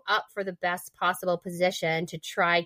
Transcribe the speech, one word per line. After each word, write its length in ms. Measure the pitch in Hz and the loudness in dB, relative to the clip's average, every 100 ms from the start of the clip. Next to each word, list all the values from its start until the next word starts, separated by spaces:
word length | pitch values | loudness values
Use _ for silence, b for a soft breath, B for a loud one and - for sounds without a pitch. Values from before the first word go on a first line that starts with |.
| - | 0
up 200 | 214 - | -2 -2
for 100 | 208 | -6
the 100 | 196 | -6
best 400 | 175 180 180 - - | -4 -2 -2 -8 -2
possible 420 | 180 180 185 175 | 0 0 0 -2
position 720 | 190 170 180 180 160 160 175 | -2 0 2 2 0 0 -2
to 100 | 156 | -6
try 460 | - - 175 175 | -6 0 2 2